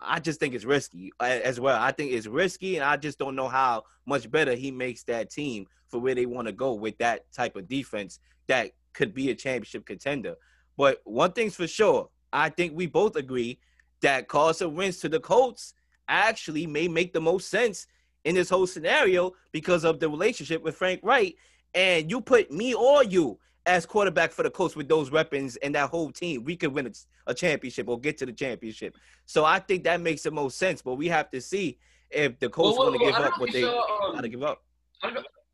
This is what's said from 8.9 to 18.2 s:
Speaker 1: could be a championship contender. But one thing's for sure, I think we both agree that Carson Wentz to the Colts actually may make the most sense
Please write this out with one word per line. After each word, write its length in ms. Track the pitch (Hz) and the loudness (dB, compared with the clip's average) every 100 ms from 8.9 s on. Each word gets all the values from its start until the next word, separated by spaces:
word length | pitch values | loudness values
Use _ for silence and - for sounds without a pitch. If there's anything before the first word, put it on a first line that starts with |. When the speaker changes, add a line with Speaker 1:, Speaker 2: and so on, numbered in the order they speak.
Speaker 1:
could 200 | - 123 | -4 -4
be 180 | 131 135 | -2 -4
a 40 | |
championship 500 | 110 135 127 107 113 - | -2 -4 -4 -6 -14 -12
contender. 500 | 98 139 143 95 82 _ _ _ - | -8 -6 -6 -6 -12 _ _ _ 4
But 240 | 139 127 | 4 4
one 300 | - 113 180 | -4 0 2
thing's 240 | 208 214 - | 2 -4 -2
for 100 | 165 | -6
sure, 440 | - 208 127 - _ - | 2 4 4 0 _ -6
I 160 | 143 156 | 0 0
think 260 | 156 175 156 | 0 -4 -2
we 100 | 175 | 0
both 300 | 156 208 160 | 2 2 0
agree 420 | 131 127 117 120 _ _ _ - | -4 -4 -4 -6 _ _ _ 0
that 260 | 143 131 - | 2 2 0
Carson 480 | 147 160 160 175 151 | 4 4 2 -2 -2
Wentz 240 | 196 180 | -4 -2
to 80 | 160 | -2
the 100 | 156 | -4
Colts 560 | - 220 254 226 - _ _ _ - | 2 4 4 -2 -18 _ _ _ -2
actually 580 | 165 214 220 - 151 | 2 2 0 -6 -4
may 220 | 165 147 175 | -4 -2 0
make 260 | 160 180 | 0 0
the 80 | 165 | 0
most 300 | 160 185 - | 2 0 0
sense 380 | 202 240 180 - _ _ _ | 0 0 -2 -16 _ _ _